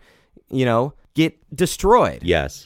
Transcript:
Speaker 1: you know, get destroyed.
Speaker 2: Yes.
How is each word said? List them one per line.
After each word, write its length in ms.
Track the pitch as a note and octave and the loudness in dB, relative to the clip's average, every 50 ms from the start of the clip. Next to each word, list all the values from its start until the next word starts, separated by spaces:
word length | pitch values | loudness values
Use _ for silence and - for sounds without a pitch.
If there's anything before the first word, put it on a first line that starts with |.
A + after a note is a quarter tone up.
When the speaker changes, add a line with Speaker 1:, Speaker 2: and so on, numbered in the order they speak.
| _ _ _ _ _ _ _ _ _ - | _ _ _ _ _ _ _ _ _ -8
Speaker 1:
you 140 | - C3 B2+ | -4 -2 0
know, 300 | B2 A2+ A#2 B2+ D3 - _ _ _ - | 0 0 0 -2 -4 -6 _ _ _ -2
get 220 | D#3 D#3+ D#3+ - _ _ _ D3 | -2 -2 -2 -4 _ _ _ -6
destroyed. 680 | C3+ F#3 - - - - G3 A#3 B3+ D#3+ F2+ C2 B1 D2 | -4 -4 -4 -4 -2 2 4 4 4 4 2 -2 -4 -2
Speaker 2:
Yes. 420 | F2 E2+ D#2 C#2 C2+ - - - | 0 0 0 0 -4 -8 -14 -14